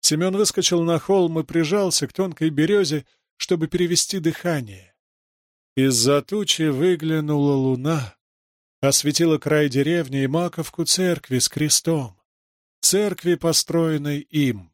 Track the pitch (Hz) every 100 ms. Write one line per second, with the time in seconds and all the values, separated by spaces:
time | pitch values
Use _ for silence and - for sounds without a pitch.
0 | - 151 180 190 208 - 180 175 165 165
1 | - 196 175 160 147 165 156 202 190 -
2 | 139 - 190 170 160 143 160 208 175 151
3 | 135 _ _ _ - 180 156 180 180 170
4 | - 196 165 - 175 160 117 98 92 _
5 | _ _ _ _ _ _ _ - 135 123
6 | 117 143 - 208 202 - 160 135 175 175
7 | 160 156 151 151 143 139 131 127 135 160
8 | 113 - _ _ _ _ _ _ 139 135
9 | 143 147 165 156 151 151 147 131 143 175
10 | 143 139 135 151 175 - 160 - 165 -
11 | 185 165 - 127 - - 151 - - 165
12 | 127 - _ _ _ _ _ _ - 190
13 | 208 180 175 175 170 156 - 165 165 156
14 | 147 143 - 156 139 107 87